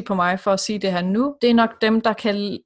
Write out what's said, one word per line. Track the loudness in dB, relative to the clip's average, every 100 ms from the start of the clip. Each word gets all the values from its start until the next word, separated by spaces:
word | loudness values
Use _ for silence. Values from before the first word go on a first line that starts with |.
| -2
på | 0
mig | 0 0
for | 0
at | 0
sige | -2 -4
det | -2
her | -2
nu, | 0 0 0 0
det | 2
er |
nok | 4 2 0
dem, | 0 2
der | 0
kan | -2 -2 -2 -4 -8